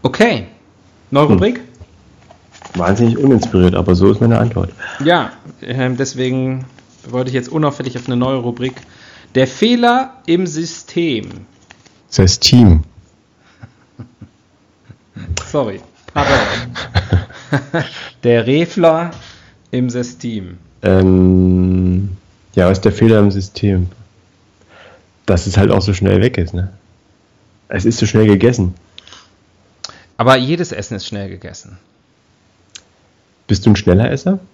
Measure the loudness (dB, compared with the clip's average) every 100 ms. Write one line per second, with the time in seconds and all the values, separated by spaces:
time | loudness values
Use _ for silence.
0 | -4 0 0 0 -8 -20 _ _ _ _
1 | _ 0 4 4 2 -2 -14 -20 -20 _
2 | _ _ _ -20 _ -20 -12 -4 -2 2
3 | 2 2 2 2 2 2 2 2 0 2
4 | 4 2 2 2 0 -2 -6 -8 -18 -4
5 | 0 0 -2 -12 -20 -20 -10 -4 -4 -4
6 | -6 -4 -4 -4 -4 -6 -12 -20 _ _
7 | -8 -6 -4 -6 -6 -4 -4 -4 -10 -10
8 | -6 -4 -2 -4 -6 -6 -8 -10 -20 -20
9 | -20 -20 _ 0 0 0 0 2 2 0
10 | -2 -10 -2 -2 -2 -6 -10 -12 -8 -4
11 | -4 -4 -8 -18 -20 _ _ -20 _ _
12 | _ 2 2 2 4 6 8 6 2 _
13 | _ _ _ _ _ _ -20 _ _ -20
14 | -20 _ -20 _ _ _ _ _ _ -20
15 | _ -18 -10 -10 -6 -4 -4 -8 -18 _
16 | -8 -4 0 0 -2 -6 -10 -14 -6 -6
17 | -2 -4 -4 -18 -6 -6 -4 -8 -8 -14
18 | -18 _ 0 2 2 0 0 2 2 2
19 | -4 -12 -20 -20 -20 _ _ -4 -4 -4
20 | -8 -10 -10 -10 -12 -18 _ _ 2 4
21 | 4 4 4 4 4 2 2 0 0 -2
22 | -4 -10 _ _ _ 2 2 4 0 2
23 | 4 6 4 0 -8 -4 0 0 -2 -8
24 | -20 _ _ _ _ _ _ -20 -20 _
25 | _ _ 0 0 2 2 2 2 0 0
26 | 2 2 2 -2 -6 -6 -8 -10 _ _
27 | _ _ _ _ _ _ _ -2 -2 0
28 | 0 2 4 4 2 2 -4 -6 _ -20
29 | _ -20 _ _ _ _ _ _ -20 -20
30 | _ -2 2 2 2 -4 -4 -8 -10 -10
31 | -10 -10 -12 -14 -18 -20 -20 -20 _ _
32 | _ _ _ _ _ _ _ -20 _ _
33 | _ _ _ _ -4 0 2 2 2 2
34 | 0 -2 -2 -4 -6